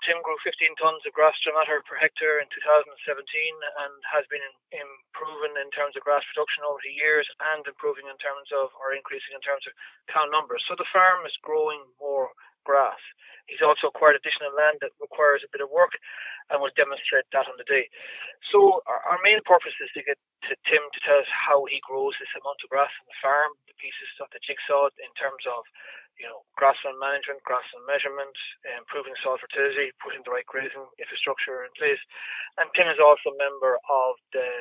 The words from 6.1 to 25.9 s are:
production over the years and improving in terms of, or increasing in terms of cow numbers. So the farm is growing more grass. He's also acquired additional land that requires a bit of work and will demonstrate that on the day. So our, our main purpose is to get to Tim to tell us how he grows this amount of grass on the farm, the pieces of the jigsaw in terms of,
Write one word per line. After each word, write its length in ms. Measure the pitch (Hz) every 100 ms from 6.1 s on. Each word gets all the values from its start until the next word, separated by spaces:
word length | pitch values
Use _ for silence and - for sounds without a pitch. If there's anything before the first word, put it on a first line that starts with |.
| 143 -
production 320 | 151 151 147 147
over 160 | 139
the 120 | 139
years 360 | 147 156 151 143 - 151
and 80 | 156 143
improving 400 | - 147 135 139
in 80 | 135
terms 320 | 143 139 135
of, 240 | 139 135 -
or 160 | 135 135
increasing 400 | - 139 - 135
in 80 | 143
terms 200 | 135 131
of 80 | - - - -
cow 160 | 160 147
numbers. 400 | 156 160 160 -
So 80 |
the 160 | - -
farm 320 | 190 185 180 160
is 160 | - -
growing 400 | 156 156 147 135 _
more 320 | 143 139 127 - - _ -
grass. 360 | 139 120 - - - - - -
He's 160 | - 147
also 240 | 147 147
acquired 260 | - 151 143
additional 380 | 151 - 143
land 260 | 143 151 151
that 160 | 139 -
requires 400 | 147 - 151 143
a 100 | 143
bit 140 | 139 139
of 80 |
work 180 | 160 175 - - - - - -
and 140 | 143
will 100 | 139 151
demonstrate 500 | 139 135 - 135 -
that 160 | 135 135
on 80 | 123
the 80 | 131
day. 220 | 139 - - - - - - -
So 260 | 202 196 185 -
our, 140 | 120 -
our 80 | - 202
main 180 | 214
purpose 320 | - 175 160 -
is 100 | 135 151
to 80 | 143
get 100 | 139 _ _ -
to 60 | 135 -
Tim 140 | 156 147
to 60 | -
tell 160 | 147 143
us 80 | 135
how 400 | - 135 143 135
he 160 | 139
grows 320 | - 135 139 -
this 100 | 135 156
amount 260 | 139 139
of 80 | -
grass 220 | 135 139 -
on 80 | _
the 100 | -
farm, 320 | 135 143 151 147 _
the 80 | _
pieces 320 | 135 - - -
of 80 | 139
the 80 | - -
jigsaw 420 | 139 - 143 139 _
in 100 | 131 -
terms 240 | 139 131 127
of, 180 | 120 - - -